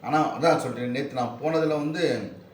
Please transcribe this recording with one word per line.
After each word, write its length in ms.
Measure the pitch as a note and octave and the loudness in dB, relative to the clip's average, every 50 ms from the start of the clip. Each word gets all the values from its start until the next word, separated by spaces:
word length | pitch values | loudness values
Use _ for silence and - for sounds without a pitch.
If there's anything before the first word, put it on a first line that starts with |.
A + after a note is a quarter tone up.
| - | -2
ஆனா 360 | B2 C#3+ D#3 D3+ - - A2+ | 2 2 2 2 2 0 2
அதான் 200 | D3 E3 D#3 - | 4 4 4 4
சொல்றேன், 320 | - - - A#2+ B2 B2 | 2 -4 -4 -4 -4 -4
நேத்து 240 | B2 C#3 C#3+ - - | -2 -2 -4 -4 -4
நான் 240 | B2+ A#2+ A2+ - - C#3 | -4 -4 -4 -4 -4 -4
போனதுல 260 | D#3 E3 D#3+ D#3 D#3 | 0 2 2 2 2
வந்து 640 | D3+ D3+ D3 D3+ D#3+ F3 E3+ D3 B2 G#2+ G2+ F2+ - - - - | 2 0 0 -2 -2 0 2 2 2 0 -4 -8 -12 -16 -20 -20